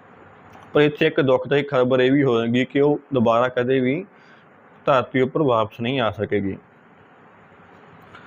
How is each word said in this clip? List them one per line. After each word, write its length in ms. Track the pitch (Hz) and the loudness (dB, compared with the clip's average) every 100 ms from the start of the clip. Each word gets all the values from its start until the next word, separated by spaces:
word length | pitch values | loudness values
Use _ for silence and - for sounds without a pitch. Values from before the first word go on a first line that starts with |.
| - - - - - - - | -20 -20 -20 -20 -20 -20 -4
ਪਰ 80 | 151 | 2
ਇੱਥੇ 260 | 147 151 160 | 2 2 -2
ਇੱਕ 140 | 160 | 0
ਦੁਖਦਾਈ 420 | 135 127 123 139 | 2 0 0 -2
ਖਬਰ 360 | 143 135 127 127 | 0 0 0 2
ਇਹ 120 | 131 | 2
ਵੀ 120 | 139 | 2
ਹੋਵੇਗੀ 420 | 139 117 117 123 127 | 2 0 0 -2 -2
ਕਿ 160 | 139 | 0
ਉਹ 180 | 143 147 - | 0 0 -2
ਦੁਬਾਰਾ 340 | 123 113 113 127 | 0 2 2 0
ਕਦੇ 320 | 127 123 135 | -2 -2 0
ਵੀ 260 | 127 147 202 - - - - - - - - | 0 -4 -8 -20 -20 -20 -20 -20 -20 -8 0
ਧਰਤੀ 360 | 135 120 131 | 0 0 -2
ਉੱਪਰ 220 | 127 156 | -2 0
ਵਾਪਸ 380 | 147 113 107 - | 0 0 0 -4
ਨਹੀਂ 180 | 117 135 | -6 -2
ਆ 120 | 110 | -4
ਸਕੇਗੀ। 460 | 98 101 104 98 95 - - - - - - - - - - - - - - - - | -4 -4 -4 -4 -8 -16 -20 -20 -20 -20 -20 -20 -20 -20 -20 -20 -20 -20 -20 -20 -20